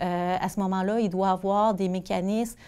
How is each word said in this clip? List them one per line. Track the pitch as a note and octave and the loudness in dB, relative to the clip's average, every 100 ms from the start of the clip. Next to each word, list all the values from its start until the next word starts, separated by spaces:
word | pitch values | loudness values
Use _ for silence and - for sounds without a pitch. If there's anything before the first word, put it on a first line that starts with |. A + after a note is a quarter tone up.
Euh, | F3+ F3 F3+ F3+ | -2 0 0 0
à | F#3+ | -2
ce | - | -2
moment-là, | F#3+ F#3+ F#3+ A3+ | -2 0 0 0
il | G#3 | 0
doit | F#3 F#3+ | 2 2
avoir | F#3 G3 G3+ A3 | 2 2 2 2
des | G3 F#3+ | 2 0
mécanismes | F#3 F#3 F#3+ F#3+ A3 A#3 - | -2 -2 -2 0 -2 -2 -8